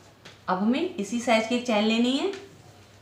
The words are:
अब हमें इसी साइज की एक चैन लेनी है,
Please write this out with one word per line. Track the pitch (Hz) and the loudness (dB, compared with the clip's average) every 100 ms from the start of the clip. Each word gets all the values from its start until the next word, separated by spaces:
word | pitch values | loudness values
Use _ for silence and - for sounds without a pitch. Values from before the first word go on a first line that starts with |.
| - - - - - | -20 -20 -20 -14 -4
अब | 185 | 0
हमें | 208 277 359 - | 2 0 -2 -4
इसी | 196 233 | -4 -2
साइज | 247 220 220 | 2 2 2
की | 240 | -2
एक | 240 | 0
चैन | 208 | 0
लेनी | 220 226 247 | 2 2 2
है, | 277 381 381 - - - - - - | 2 -2 -6 -14 -20 -20 -20 -20 -20